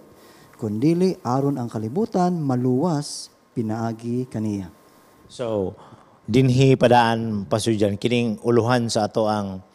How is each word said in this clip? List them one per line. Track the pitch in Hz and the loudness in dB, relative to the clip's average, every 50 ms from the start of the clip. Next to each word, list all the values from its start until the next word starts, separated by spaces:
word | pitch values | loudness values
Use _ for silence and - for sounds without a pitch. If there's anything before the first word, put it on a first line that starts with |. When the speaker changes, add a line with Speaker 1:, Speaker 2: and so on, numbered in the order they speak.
| - - - - - - - - - - - | -6 -20 -20 -20 -20 -20 -20 -20 -20 -20 -12
Speaker 1:
kundili | - 120 104 104 110 139 160 170 175 185 190 170 - | -8 -6 -4 -2 0 2 2 2 2 0 -2 -2 -4
aron | - 117 123 135 139 143 143 135 | -4 -2 -2 0 0 -2 -2 -4
ang | 120 | -6
kalibutan | 110 - 113 107 110 135 196 233 - - 190 180 180 180 165 | -6 -6 -6 -6 -4 -4 -4 -4 -2 0 0 0 0 0 -2
maluwas | 147 135 127 123 127 127 123 131 165 180 156 143 143 - - - - - _ _ _ _ | -2 -2 -2 0 0 0 0 0 0 0 -2 -2 -4 -8 -12 -14 -16 -18 _ _ _ _
pinaagi | - 135 110 107 110 117 113 117 113 110 117 120 120 123 127 123 | -8 -6 -4 -4 -4 -4 -4 -6 -6 -8 -8 -6 -6 -6 -6 -6
kaniya." | - 113 110 107 101 98 92 82 - _ _ _ _ _ _ _ _ _ _ | -6 -6 -4 -4 -4 -6 -8 -10 -16 _ _ _ _ _ _ _ _ _ _
Speaker 2:
So, | - - - 123 113 110 101 92 90 98 - - - - - _ _ _ _ - | -20 -12 -10 -6 -4 -4 -4 -4 -4 -8 -12 -20 -20 -20 -20 _ _ _ _ -8
dinhi | - 107 131 131 131 123 131 135 135 131 - | 2 2 4 4 4 4 4 6 6 6 6
padaan, | 131 117 120 120 117 117 117 113 113 113 107 101 95 | 6 6 6 6 6 4 2 0 -2 -4 -4 -4 -2
Pastor | - 113 110 - 117 110 | -2 -2 -2 0 0 0
Jan, | 101 107 101 101 - | 2 2 0 0 -2
kining | - 117 120 120 120 117 104 - | -2 0 0 0 0 -2 -4 -4
uluhan | - 120 120 117 107 120 127 123 117 | -2 2 2 2 4 4 2 0 0
sa | 113 - 113 104 101 | 0 0 0 -2 0
ato | - 117 107 | 0 0 0
ang | 107 107 104 101 95 95 92 - _ | 0 0 -2 -4 -6 -8 -12 -14 _